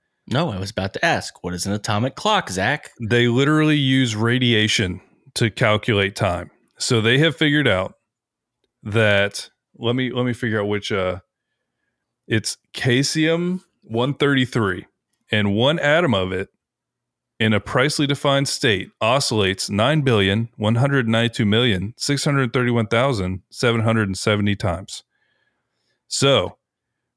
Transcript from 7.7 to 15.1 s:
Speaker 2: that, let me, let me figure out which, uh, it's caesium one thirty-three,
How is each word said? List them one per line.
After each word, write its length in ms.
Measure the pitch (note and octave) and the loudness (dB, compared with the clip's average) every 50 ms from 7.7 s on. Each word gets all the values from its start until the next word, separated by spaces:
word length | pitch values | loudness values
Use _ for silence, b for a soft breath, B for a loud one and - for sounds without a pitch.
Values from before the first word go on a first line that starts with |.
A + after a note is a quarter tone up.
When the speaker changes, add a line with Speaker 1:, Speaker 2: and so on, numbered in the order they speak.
| G2 F#2 F#2 - - _ _ _ _ _ _ _ _ _ _ _ _ _ _ _ _ _ - | 2 2 0 -4 -8 _ _ _ _ _ _ _ _ _ _ _ _ _ _ _ _ _ -10
Speaker 2:
that, 640 | G#2+ G2+ A2+ A2 G#2+ G2+ G2 G2+ G2+ - - - - _ _ _ _ _ | -4 0 2 4 4 4 4 2 0 -2 -8 -14 -16 _ _ _ _ _
let 200 | - B2+ A#2 B2 | -8 -4 -4 -2
me, 160 | C3 B2+ B2+ A2+ | -2 -4 -4 -4
let 140 | B2+ B2 | -4 -2
me 80 | B2 A#2 | -2 -4
figure 260 | A#2 - A#2 G#2+ A2 | -4 -4 -2 -2 -2
out 80 | G#2 G#2 | -2 -2
which, 240 | G#2 G#2 G2+ - A2+ | -4 -4 -4 -4 -4
uh, 280 | G2 F#2 F#2 F2+ F2+ - _ _ _ _ _ _ _ _ _ _ _ _ _ _ _ _ _ _ _ _ - | -2 -2 -2 -4 -6 -10 _ _ _ _ _ _ _ _ _ _ _ _ _ _ _ _ _ _ _ _ -4
it's 300 | A#2+ G#2+ G2+ - - - _ _ - | -2 -2 -2 -4 -8 -12 _ _ -12
caesium 880 | - - C3 A#2+ B2+ C#3 - - D#3+ D#3 D#3+ E3 E3+ F3 F3+ F#3 F3+ - _ _ _ | -4 0 2 2 2 0 0 -2 -2 0 0 0 0 -2 -2 -4 -6 -8 _ _ _
one 320 | _ - A2 A2+ A#2+ C#3 C#3 | _ -6 -4 -2 -2 -2 0
thirty-three, 720 | - D3+ C#3+ C#3+ C3 B2+ A#2 - A#2+ A2 G2 F2+ F2+ - - _ _ _ _ | 0 0 2 2 2 2 0 0 0 0 0 -2 -4 -10 -16 _ _ _ _